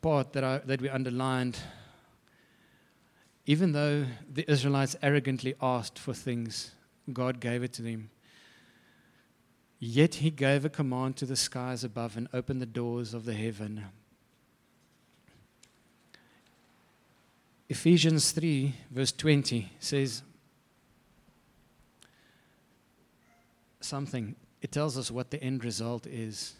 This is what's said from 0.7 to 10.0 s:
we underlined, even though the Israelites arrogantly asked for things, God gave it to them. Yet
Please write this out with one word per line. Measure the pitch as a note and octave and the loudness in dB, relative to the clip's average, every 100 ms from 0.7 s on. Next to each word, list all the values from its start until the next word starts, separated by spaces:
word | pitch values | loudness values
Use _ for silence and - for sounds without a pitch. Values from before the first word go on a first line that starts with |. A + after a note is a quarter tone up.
| C3+ | -2
we | C3+ | 0
underlined, | C3+ C3 B2 C3 B2+ B2 A2+ - - - - _ _ _ _ _ _ _ _ _ _ _ _ _ _ | -2 -2 0 0 2 0 -4 -12 -16 -20 -20 _ _ _ _ _ _ _ _ _ _ _ _ _ _
even | - D3+ F3+ | 2 4 4
though | D3 D3 D3 C3+ A#2 - | 4 2 2 0 -6 -10
the | C3+ D#3+ | -6 2
Israelites | D3 C3+ C#3 C3+ - | 4 4 4 2 2
arrogantly | C#3+ C#3+ C3+ C3 B2+ C3 | 4 4 2 -2 -2 0
asked | C3 B2+ G#2+ - | 2 2 -2 -10
for | - | -8
things, | A2+ - A#2+ A2+ G#2 - - _ _ - | -6 -4 -4 -4 -8 -12 -16 _ _ -10
God | B2 B2+ B2 | -2 -2 -2
gave | A#2 A#2+ | -2 -2
it | B2 | -4
to | - | -6
them. | A#2 A2+ A2 _ _ - - - - _ _ _ _ _ _ _ _ _ _ _ | -8 -8 -12 _ _ -20 -20 -20 -20 _ _ _ _ _ _ _ _ _ _ _
Yet | A#2 A#2 | -2 6